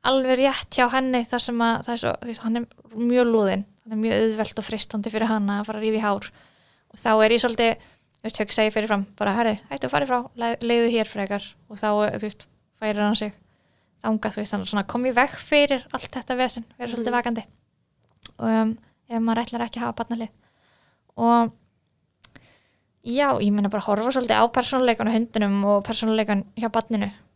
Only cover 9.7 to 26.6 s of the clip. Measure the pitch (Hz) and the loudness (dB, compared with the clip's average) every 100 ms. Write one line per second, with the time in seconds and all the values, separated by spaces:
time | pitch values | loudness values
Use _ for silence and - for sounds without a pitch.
9.7 | 277 262 285 277 247 254 240 233 233 233 | -8 -2 0 0 -2 -2 -6 -4 -4 0
10.7 | 240 233 233 214 208 196 202 - _ _ | 2 2 0 -2 -4 -4 -6 -8 _ _
11.7 | 214 214 208 208 214 214 - - _ _ | -6 0 2 0 -2 -8 -10 -20 _ _
12.7 | _ 214 208 208 214 214 - _ _ _ | _ -4 0 0 0 -4 -10 _ _ _
13.7 | _ _ _ 220 220 214 202 208 202 185 | _ _ _ -4 -2 -2 -6 -6 -6 -2
14.7 | 208 196 247 254 240 277 - - 302 285 | -4 -2 -2 0 2 0 -2 2 4 4
15.7 | 262 - - - 254 - 247 254 240 226 | 0 -4 -10 -8 -10 -6 -2 -2 -4 -12
16.7 | - 240 240 233 240 240 226 - _ _ | -12 -8 -6 -2 -2 -2 -6 -10 _ _
17.7 | _ _ _ _ _ - - 226 220 220 | _ _ _ _ _ -20 -4 0 2 0
18.7 | 226 _ _ _ 233 226 226 240 233 233 | -2 _ _ _ -2 0 0 -2 -6 -6
19.7 | 226 240 226 226 233 220 _ _ _ _ | -4 -6 -6 -6 -6 -6 _ _ _ _
20.7 | _ _ _ _ - 233 233 226 - _ | _ _ _ _ 0 4 4 4 -4 _
21.7 | _ _ _ _ _ - - _ _ _ | _ _ _ _ _ -20 -20 _ _ _
22.7 | _ _ _ 233 247 285 240 208 208 202 | _ _ _ -4 0 2 2 2 2 0
23.7 | 208 208 208 233 262 233 214 233 254 247 | -2 0 0 0 -2 2 4 4 2 0
24.7 | 262 254 226 220 226 233 220 202 202 202 | 2 2 2 2 2 0 0 2 2 4
25.7 | 202 202 220 220 220 214 202 196 - | 2 2 -2 0 0 2 0 -2 -6